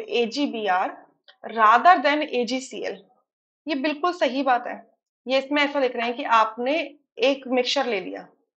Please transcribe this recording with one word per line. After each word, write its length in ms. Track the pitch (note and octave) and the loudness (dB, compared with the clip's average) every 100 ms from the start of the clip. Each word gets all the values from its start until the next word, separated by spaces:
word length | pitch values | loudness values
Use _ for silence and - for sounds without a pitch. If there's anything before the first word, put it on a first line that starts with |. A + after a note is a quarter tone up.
| - | -2
A 180 | A#3+ A#3 | -2 -2
G 200 | C4+ C#4+ | -2 -4
B 200 | A3+ G3+ | -2 -2
R 180 | F#3 A3+ - - _ _ _ - A3 | 0 -2 -8 -20 _ _ _ -8 4
rather 400 | - A#3+ E4+ F4+ C#4+ | 6 8 8 6 4
than 180 | D4+ | 0
A 220 | D4+ B3 A#3 | -2 -2 -2
G 140 | C4 | -4
C 280 | - G#3+ - | -6 -8 -8
L।" 100 | G3 - _ _ _ _ _ C#4+ | -8 -14 _ _ _ _ _ -6
ये 80 | D4 | -4
बिल्कुल 380 | D4+ D4 F4+ | -4 -2 -2
सही 300 | - C#4+ C4 | 0 -2 0
बात 240 | C4 A#3+ A#3+ | 0 0 -2
है। 200 | G3+ - _ _ _ A#3+ | -12 -16 _ _ _ -4
ये 100 | C4+ | -2
इसमें 240 | C4+ D4 | 0 0
ऐसा 180 | C#4+ C#4+ | 0 0
लिख 160 | B3 A#3+ | -2 -2
रहे 120 | A#3 | -6
हैं 80 | A#3+ | -6
कि 80 | |
आपने 720 | C#4 A3+ A3 - B3 D#4+ C#4+ - _ - | 0 2 2 -2 -2 -2 -4 -12 _ -2
एक 260 | C4 C4+ B3 | 0 0 -2
mixture 380 | B3 B3 C#4+ B3 | -2 0 -2 -2
ले 140 | G3+ | -4
लिया, 220 | F3+ G3 F3+ _ _ | -6 -12 -14 _ _